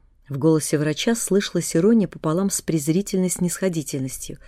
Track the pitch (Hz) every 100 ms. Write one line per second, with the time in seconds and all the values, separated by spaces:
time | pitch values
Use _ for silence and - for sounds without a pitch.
0 | _ _ - 139 156 156 - 151 151 147
1 | - 233 - 190 - 175 165 165 196 233
2 | 180 156 156 165 196 - - 160 143 170
3 | 202 190 180 - 175 - 190 165 139 143
4 | 131 - - -